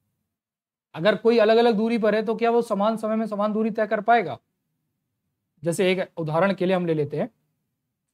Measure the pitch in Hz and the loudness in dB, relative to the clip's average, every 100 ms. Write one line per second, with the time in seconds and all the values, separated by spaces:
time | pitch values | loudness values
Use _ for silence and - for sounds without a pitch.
0 | _ _ _ _ _ _ _ _ _ 151 | _ _ _ _ _ _ _ _ _ -4
1 | 180 208 226 233 214 220 233 208 226 233 | 0 2 2 4 4 4 4 2 0 0
2 | 214 214 220 220 226 233 233 202 208 220 | 0 0 -2 -2 0 0 0 -2 0 -2
3 | 220 220 220 202 214 214 220 220 214 214 | -4 -4 -4 -4 -2 -2 -2 -2 -2 -2
4 | 202 233 165 117 _ _ _ _ _ _ | 2 2 2 -8 _ _ _ _ _ _
5 | _ _ _ _ _ _ 156 160 185 185 | _ _ _ _ _ _ -6 0 0 0
6 | 175 - 156 156 190 190 180 185 175 156 | -4 -6 -4 0 0 0 0 0 0 -2
7 | 143 151 233 _ _ _ _ _ _ _ | -2 -4 -6 _ _ _ _ _ _ _
8 | _ | _